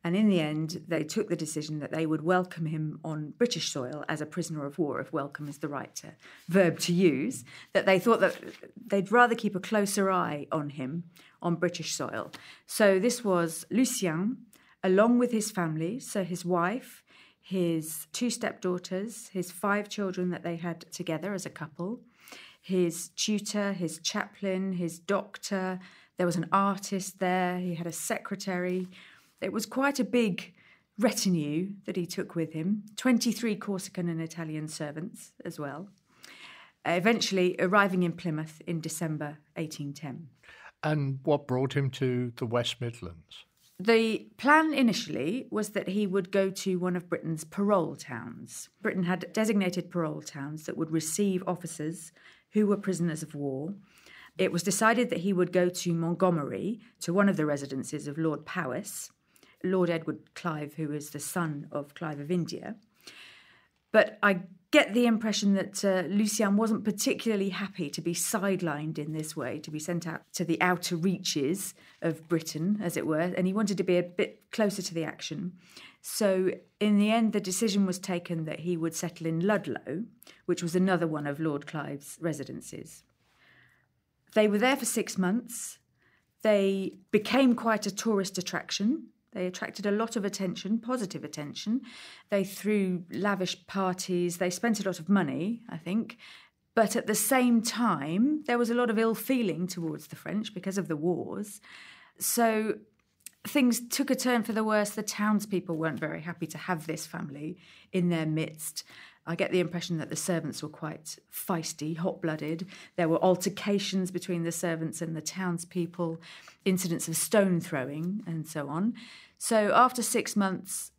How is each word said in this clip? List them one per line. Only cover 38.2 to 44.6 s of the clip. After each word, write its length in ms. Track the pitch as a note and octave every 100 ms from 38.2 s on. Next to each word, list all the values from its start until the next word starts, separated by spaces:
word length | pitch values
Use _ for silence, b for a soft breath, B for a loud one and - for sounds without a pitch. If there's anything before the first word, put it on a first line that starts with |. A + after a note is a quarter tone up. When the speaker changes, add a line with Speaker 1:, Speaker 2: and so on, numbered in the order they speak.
| F3 D3+ D#3 - -
Speaker 1:
in 120 | E3
December 600 | D#3+ - E3 D3+ D3 D3+ _ -
eighteen 360 | D#3 - C#3+
ten. 340 | C#3+ D3 A#2+ D#3 B B B B _
Speaker 2:
And 340 | D#3 D3+ C#3 C3+
what 240 | D#3+ D3 C#3+
brought 280 | B2+ C3 D3
him 140 | C3+
to 400 | - C3 B2 B2 A#2
the 100 | A#2+
West 340 | A#2+ A#2 -
Midlands? 640 | A#2+ A#2 E2+ E2 - - - _ _ -
Speaker 1:
The 480 | F#3+ A3+ A3+ A3 - -
plan 380 | C4 D4+